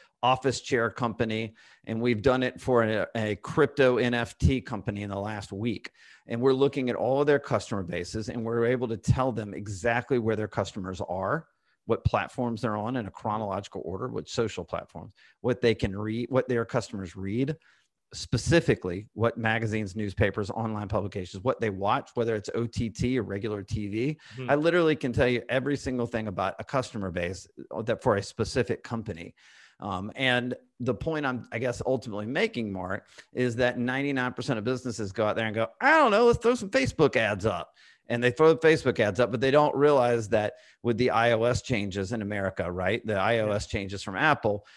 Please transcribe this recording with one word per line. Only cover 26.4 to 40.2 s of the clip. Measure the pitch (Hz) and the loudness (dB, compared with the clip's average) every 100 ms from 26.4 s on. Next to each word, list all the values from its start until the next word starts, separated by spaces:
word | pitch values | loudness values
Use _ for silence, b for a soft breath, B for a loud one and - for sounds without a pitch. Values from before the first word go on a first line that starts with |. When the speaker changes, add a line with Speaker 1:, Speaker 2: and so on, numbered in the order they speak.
| 95 - | -2 -2
Speaker 1:
a | |
customer | 110 139 120 113 95 | -4 -2 -2 -6 -6
base | 87 87 90 - - - 80 | -4 -4 -6 -14 -20 -10 -8
that | 110 110 | -2 0
for | 131 101 | 4 2
a | |
specific | - - 107 135 117 117 | 0 -4 -2 0 0 -4
company. | - 117 104 82 85 - B B B B | -4 -8 -8 -10 -12 -16 B B B B
Um, | 101 92 101 - | -6 -6 -6 -2
and | 131 123 123 123 _ _ | 2 2 0 -6 _ _
the | 120 | -4
point | 120 - 156 | -2 -2 -2
I'm, | 143 123 - | -2 -4 -6
I | 120 | -4
guess, | 123 120 - | -4 -4 -2
ultimately | 131 123 101 104 | -2 -2 -8 -4
making, | 143 214 165 110 | -2 -2 -2 -6
Mark, | 95 90 101 - B B | -6 -6 -6 -8 B B
is | - 123 113 | -2 -2 2
that | 123 123 | 0 2
ninety-nine | 120 131 139 135 127 | -2 -2 -2 -2 -4
percent | 127 123 117 | -4 -4 -2
of | |
businesses | 107 127 123 113 101 | -2 -4 -4 -6 -6
go | 95 | 0
out | 107 101 | 0 0
there | 110 | -2
and | |
go, | 107 113 - | -2 -4 0
"I | 262 | 4
don't | 320 269 | 6 6
know, | 202 240 | 6 4
let's | 233 | 4
throw | 226 247 | 2 0
some | 196 | 0
Facebook | 269 269 - 147 | 0 0 4 4
ads | 123 110 104 107 | 4 2 2 0
up." | 90 76 b b b _ | -2 -6 b b b _
And | 117 | 2
they | 123 | 2
throw | 120 160 | 6 6
the | 160 | 8
Facebook | 160 160 131 110 | 6 6 2 2
ads | 104 98 | 2 2
up, | 110 | 0
but | 117 | 2
they | 131 | 4
don't | 143 151 - | 4 4 4
realize | 147 143 120 120 | 4 6 4 2